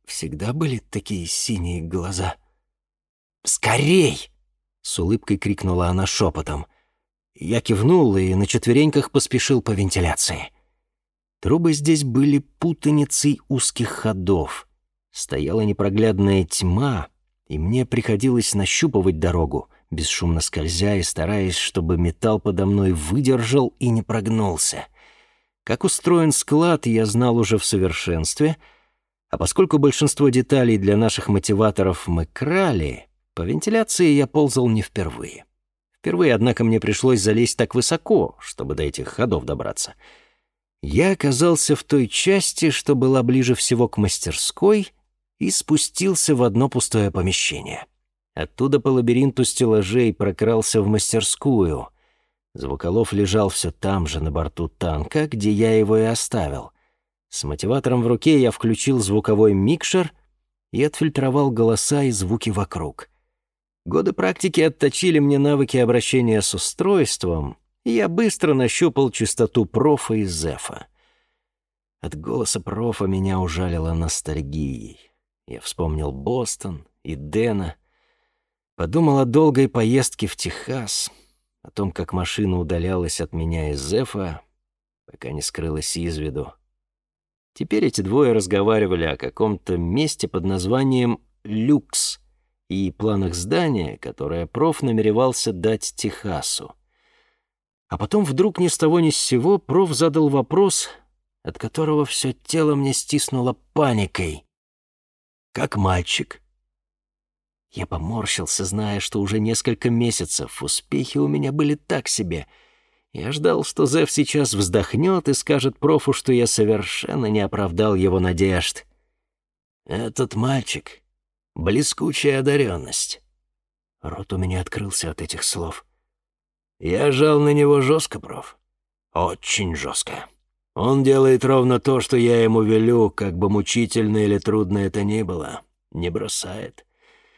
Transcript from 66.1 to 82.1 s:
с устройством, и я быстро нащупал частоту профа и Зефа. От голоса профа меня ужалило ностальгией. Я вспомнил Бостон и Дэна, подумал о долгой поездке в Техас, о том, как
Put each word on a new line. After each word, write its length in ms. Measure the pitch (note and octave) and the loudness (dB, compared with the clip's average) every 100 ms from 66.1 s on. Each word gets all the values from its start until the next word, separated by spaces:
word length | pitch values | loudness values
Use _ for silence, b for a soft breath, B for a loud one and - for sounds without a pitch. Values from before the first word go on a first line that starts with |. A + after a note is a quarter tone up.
| C3 A#2+ A2 | 0 2 2
с 120 | G2+ | 0
устройством, 1000 | F#2 - - F3 G3 C3+ - F2+ E2 C#2+ - _ _ | -4 -6 -2 0 2 2 -2 -2 -2 -4 -10 _ _
и 80 | - | -2
я 160 | A3+ G3 | 0 0
быстро 440 | E3+ A3+ - D#3+ | 2 0 2 2
нащупал 580 | C3+ B2 - D#3+ - C3+ | 4 2 2 0 2 0
частоту 540 | - A2 - C#3+ - | 0 -4 0 0 2
профа 500 | G#2 - D3 C#3+ - | 0 2 2 2 0
и 100 | A2 | -2
Зефа. 640 | G2 E2 D#2+ C#2 - - - _ _ _ _ _ _ _ _ _ _ _ | -2 -4 -6 -6 -10 -14 -18 _ _ _ _ _ _ _ _ _ _ _
От 120 | - | -12
голоса 460 | D2+ D#2 B2 A#2 G#2+ | -10 -6 -4 -2 -4
профа 460 | F2 G2 A#2 G#2+ G2 | -6 -4 -2 -2 -2
меня 340 | F#2+ F#2+ F#2 | 0 0 0
ужалило 540 | F2+ D#2+ F2+ E2+ D#2+ | -2 -2 -2 -2 -2
ностальгией. 1160 | E2 E2 - - D2+ C#2 D#2 C#2+ B1 G#1+ - _ _ _ _ _ | -2 -2 -4 -6 -6 -6 -4 -4 -6 -12 -18 _ _ _ _ _
Я 100 | A#1+ | -14
вспомнил 520 | - - E2 D2+ D2 | -12 -6 -4 -2 -4
Бостон 760 | C2+ C#2 B2 A2+ - G2+ D#2+ - _ | -6 -4 -4 -4 -8 -10 -12 -16 _
и 140 | - D2+ | -12 -10
Дэна, 580 | D2 D#2+ A#2 G#2 F2 - _ _ _ _ _ _ _ _ _ - | -6 -2 0 0 -4 -8 _ _ _ _ _ _ _ _ _ -8
подумал 420 | E2+ C#3+ D#3+ C#3 | -4 2 4 4
о 60 | |
долгой 440 | B2+ B2+ D#3 C3 C3+ | 4 4 4 4 2
поездке 600 | A#2+ A2 C3 B2 - A#2 | 2 2 2 0 -4 -6
в 80 | - | -6
Техас, 720 | - - - B2+ G#2+ - - b b _ _ _ | -8 -8 -8 -8 -6 -6 -6 b b _ _ _
о 100 | - | -16
том, 180 | - G2+ | -6 -6
как 220 | - F2 | -4 -4